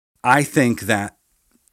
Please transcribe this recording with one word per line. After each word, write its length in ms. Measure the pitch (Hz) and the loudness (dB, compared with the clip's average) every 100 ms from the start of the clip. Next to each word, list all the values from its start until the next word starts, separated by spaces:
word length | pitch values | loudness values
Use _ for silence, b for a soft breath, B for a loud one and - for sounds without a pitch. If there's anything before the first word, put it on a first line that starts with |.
| _ _ | _ _
I 200 | 127 139 | 0 2
think 400 | 143 160 123 113 | 2 2 0 0
that 340 | 107 104 104 - _ _ _ _ _ | -2 -4 -4 -12 _ _ _ _ _